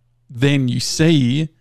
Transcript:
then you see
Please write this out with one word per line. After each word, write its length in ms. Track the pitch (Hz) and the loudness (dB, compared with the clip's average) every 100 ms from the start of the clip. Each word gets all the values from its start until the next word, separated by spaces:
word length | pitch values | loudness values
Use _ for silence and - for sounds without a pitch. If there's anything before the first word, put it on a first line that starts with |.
| _ _ - | _ _ -20
then 380 | 123 139 143 127 | -2 0 0 0
you 140 | 120 | -4
see 680 | - - 160 160 120 135 160 _ | -4 0 2 2 2 0 -4 _